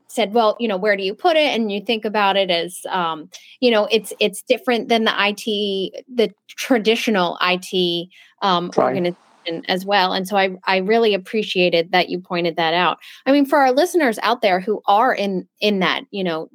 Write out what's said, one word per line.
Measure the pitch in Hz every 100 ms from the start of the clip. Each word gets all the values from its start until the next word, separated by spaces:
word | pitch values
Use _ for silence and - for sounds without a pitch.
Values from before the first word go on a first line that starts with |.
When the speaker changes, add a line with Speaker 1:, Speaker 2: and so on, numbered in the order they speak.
| _
Speaker 1:
said, | - 202
"Well, | 233 214 -
you | 233
know, | 185
where | 214 196
do |
you | 190
put | - 359 320
it?" | 294
And | 226 220
you | 202
think | 202 226 214
about | 202 196 196
it | 190
as, | 170 170 - -
um, | 185 170 156 165 - - -
you | 247
know, | 220 208
it's, | 220 214 -
it's | 208 196
different | - 226 254 233 190
than | 233
the | 220 -
I | 202
T, | 208 233 208 208 190 190 - -
the | 247 202 - _
traditional | - - 247 202 226 - 202 175 -
I | 180 185
T, | 185 185 180 170 180 _ - _
um, | 196 175 175
Speaker 2:
Right. | - 127
Speaker 1:
organization | 135 175 180 _ _ - 165 -
as | 185
well. | 190 202 185
And | 190 185
so | 202
I, | 190 185 -
I | 190
really | 185 226 226
appreciated | 196 185 220 196 190 180 170 170
that | 185 170
you | 180
pointed | 185 175 170 165
that | 160
out. | 170 170 - - - 254
I |
mean, | 285
for | 277 302
our | 262
listeners | 254 359 359 269 208
out | 208 240
there | 208 185
who | 185 208 -
are | 202 254
in, | - 202 185 - _
in | 208 196
that, | 170 135 139
you | 202
know, | 185 160 -